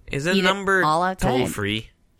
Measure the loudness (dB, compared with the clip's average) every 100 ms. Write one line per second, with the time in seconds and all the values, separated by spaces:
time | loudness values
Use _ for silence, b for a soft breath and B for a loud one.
0 | -10 -4 0 2 2 0 0 2 4 2
1 | 0 0 0 0 -2 -4 -4 -4 -8 _
2 | _ _